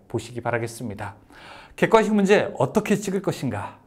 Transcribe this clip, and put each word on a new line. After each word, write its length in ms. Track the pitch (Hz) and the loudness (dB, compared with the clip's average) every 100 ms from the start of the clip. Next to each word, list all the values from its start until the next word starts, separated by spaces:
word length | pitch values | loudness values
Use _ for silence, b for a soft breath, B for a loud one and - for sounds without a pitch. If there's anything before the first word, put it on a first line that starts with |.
| - | -8
보시기 340 | 113 - 120 | -8 -6 -6
바라겠습니다. 760 | 117 117 113 - 120 98 101 - _ B B B B | -4 -2 -4 -8 -10 -8 -12 -12 _ B B B B
객관식 400 | - 170 220 202 | -2 4 4 6
문제 380 | 208 190 196 104 - | 4 6 4 4 -2
어떻게 380 | 131 214 208 | 0 0 0
찍을 260 | 202 - 190 | -2 0 -2
것인가? 580 | 175 - 131 101 92 - | -2 -2 -4 -4 -8 -14